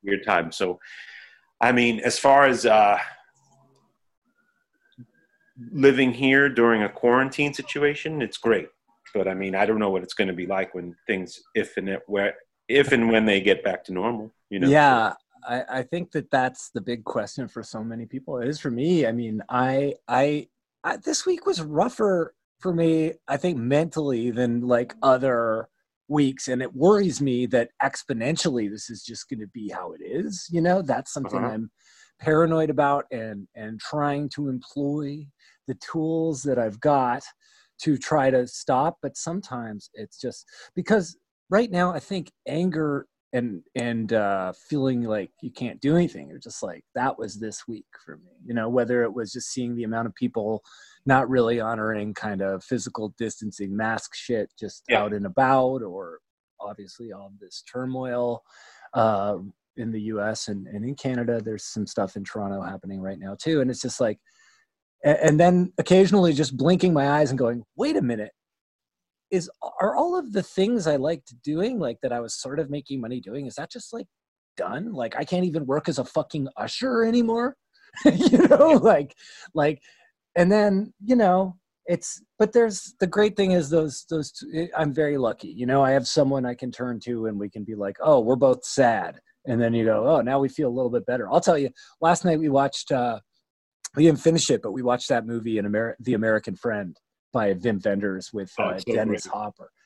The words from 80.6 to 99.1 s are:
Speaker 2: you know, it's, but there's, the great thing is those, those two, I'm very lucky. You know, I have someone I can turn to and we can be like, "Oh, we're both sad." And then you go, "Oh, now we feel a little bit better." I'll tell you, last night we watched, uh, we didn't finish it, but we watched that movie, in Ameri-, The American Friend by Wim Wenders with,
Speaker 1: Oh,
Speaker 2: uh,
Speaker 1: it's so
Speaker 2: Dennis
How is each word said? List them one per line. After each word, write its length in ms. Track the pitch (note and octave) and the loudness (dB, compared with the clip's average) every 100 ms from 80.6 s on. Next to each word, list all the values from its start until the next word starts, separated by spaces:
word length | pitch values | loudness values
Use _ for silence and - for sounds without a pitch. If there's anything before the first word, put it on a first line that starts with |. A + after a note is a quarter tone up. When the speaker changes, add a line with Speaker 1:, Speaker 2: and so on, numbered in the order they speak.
| G#3 G3 G#3+ - | 4 2 -2 -6
Speaker 2:
you 120 | G3+ B3 | 0 4
know, 420 | G3+ F#3 F#3+ F3+ _ _ - | 6 4 0 -6 _ _ -4
it's, 340 | F3 - - _ - | -4 -4 -14 _ 0
but 160 | A3 | 2
there's, 400 | A#3+ A3+ G3 - - | 4 4 0 -12 -4
the 80 | F#3 | -2
great 280 | G3+ G#3+ - | 2 2 2
thing 180 | F#3+ | 2
is 180 | F3+ C#3+ | 2 2
those, 340 | E3 D#3 C3+ - | 2 0 -4 -6
those 220 | D#3+ C#3+ | -6 -6
two, 380 | - D3 D#3+ E3+ - | -10 -10 -6 -4 -2
I'm 160 | D3+ | -2
very 240 | C#3+ D3+ C#3+ | 0 0 0
lucky. 300 | A#2+ G#2 - | -2 -4 -10
You 160 | - B2 | -6 0
know, 180 | C#3 | 4
I 80 | C3+ | 4
have 160 | C3+ B2 | 4 2
someone 380 | - C#3 C#3 B2 | 2 2 2 -2
I 80 | |
can 180 | B2 B2+ | -6 -10
turn 280 | - B2 A#2 A2 | -8 -8 -6 -6
to 200 | A#2+ A2 | -4 -4
and 140 | G#2 | -4
we 100 | G2+ | -8
can 140 | A2 | -10
be 100 | G#2 | -10
like, 240 | G#2+ G2 G2+ | -8 -8 -2
"Oh, 180 | D#3 C#3+ | 4 4
we're 160 | A2+ B2+ | 4 4
both 280 | C4 B3+ - | 4 2 0
sad." 540 | - B2+ A2 F2 - _ _ - | 2 4 2 -2 -10 _ _ -4
And 140 | A#2 | 0
then 120 | A#2 | 2
you 100 | A#2 | 2
go, 240 | A2+ G#2+ A#2+ | 2 2 4
"Oh, 140 | D#3 | 2
now 180 | A#2 C3+ | 2 0
we 80 | C3+ | 0
feel 220 | C3+ C#3+ | 0 -2
a 80 | A#2+ | 0
little 120 | B2+ | -2
bit 160 | A#2+ G2 | -2 -2
better." 240 | B2 G2+ | -4 0
I'll 120 | C#3+ | 2
tell 160 | F3 D#3+ | 4 2
you, 120 | C#3 - - _ | 0 -6 -20 _
last 240 | D#3+ F3 | 0 2
night 160 | F3+ D#3+ | 2 0
we 80 | D#3 | 2
watched, 420 | C#3 C#3 - - | 2 2 -2 -4
uh, 260 | C#3 B2 A2+ - _ _ _ _ _ - - | -2 -2 -4 -12 _ _ _ _ _ -8 4
we 80 | |
didn't 180 | E3 D3 | 4 6
finish 280 | E3 E3 - | 4 2 2
it, 120 | A#2+ | 0
but 100 | A2 | -2
we 100 | G#2 | -4
watched 280 | B2 A#2+ - | 0 0 0
that 160 | A#2+ A2 | -2 -2
movie, 300 | A#2 A2 A2 | -6 -4 -4
in 80 | G#2 | -2
Ameri-, 300 | G#2 A2+ - | -2 -4 -6
The 140 | A#2 | -4
American 420 | A#2 A2 G#2+ A2 F#2+ | 0 2 0 -2 -6
Friend 420 | A#2+ G#2+ F#2+ - _ _ _ | -4 -4 -6 -12 _ _ _
by 200 | - G#2 | -2 0
Wim 280 | F#2 A2 G#2 | 0 -2 -2
Wenders 500 | G#2 G2+ G2+ F#2+ - | -2 -2 -2 -6 -8
with, 180 | G#2+ F#2+ - | -10 -8 -4
Speaker 1:
Oh, 60 | |
Speaker 2:
uh, 60 | G2 | -4
Speaker 1:
it's 160 | F#2 - | -4 -2
so 60 | |
Speaker 2:
Dennis 340 | A2 G#2+ | -2 -2